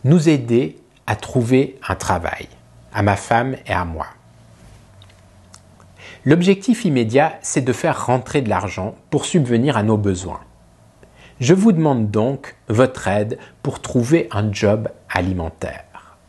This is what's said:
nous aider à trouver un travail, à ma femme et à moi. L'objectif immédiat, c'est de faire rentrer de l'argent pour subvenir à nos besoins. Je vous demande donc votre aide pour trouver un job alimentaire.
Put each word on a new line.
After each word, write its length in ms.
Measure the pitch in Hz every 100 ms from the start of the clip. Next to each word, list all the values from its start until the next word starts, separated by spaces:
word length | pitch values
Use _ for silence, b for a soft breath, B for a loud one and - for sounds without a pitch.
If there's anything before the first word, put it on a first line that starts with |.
nous 260 | 127 170 160
aider 480 | 147 117 120 156 - _ _ -
à 80 |
trouver 640 | 104 - 131 117 131 139 - -
un 100 | 92
travail, 520 | - 90 - - - - _ - -
à 80 | 107
ma 140 | 104 98
femme 400 | - 117 127 131 -
et 60 |
à 120 | 90
moi. 220 | 87 80 73 - _ - - - - - - - - _ _ - _ - _ _ - - B B 131
L'objectif 580 | 165 180 190 - 226
immédiat, 540 | 180 131 113 127 156 -
c'est 220 | - 156
de 100 | 127
faire 320 | 120 170 -
rentrer 380 | - 127 - 151
de 80 | 113
l'argent 440 | 92 98 - 92 - _
pour 160 | 147
subvenir 540 | - 180 123 117 135 117
à 40 |
nos 140 | 107 107
besoins. 440 | 101 92 92 - - _ _ _ _ _ b b b b
Je 140 | 120
vous 180 | 190 226
demande 380 | 165 156 127 104
donc 460 | 104 117 139 - - -
votre 400 | 110 131 - 95
aide 300 | 104 104 - B B
pour 180 | 147 -
trouver 480 | - 123 120 165 -
un 220 | 104 107
job 380 | 101 104 107 110 - -
alimentaire. 1120 | 95 92 92 80 - - - - - - _